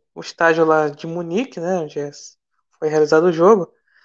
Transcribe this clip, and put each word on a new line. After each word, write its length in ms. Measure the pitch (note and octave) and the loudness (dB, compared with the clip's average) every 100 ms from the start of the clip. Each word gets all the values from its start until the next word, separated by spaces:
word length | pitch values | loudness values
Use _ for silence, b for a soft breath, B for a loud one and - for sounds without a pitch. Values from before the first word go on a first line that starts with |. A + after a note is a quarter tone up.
| _ | _
o 60 | - | -20
estádio 440 | E3 - E3 D#3+ D#3+ | -14 -2 0 2 2
lá 240 | D#3 D3+ | 2 0
de 180 | D3 E3 | -6 -10
Munique, 520 | E3+ E3+ F#3 C4+ - | -10 -6 -6 -6 -8
né, 180 | E3+ F#3 | -6 -4
onde 200 | D#3 D3 | -6 -8
é, 120 | C#3+ C#3+ - _ _ _ _ _ | -12 -12 -20 _ _ _ _ _
foi 120 | D#3 | -2
realizado 360 | D3+ D3+ D#3 F3+ | 0 2 4 2
o 60 | |
jogo, 420 | D#3+ F3+ A3 E3 b b b | 4 4 4 0 b b b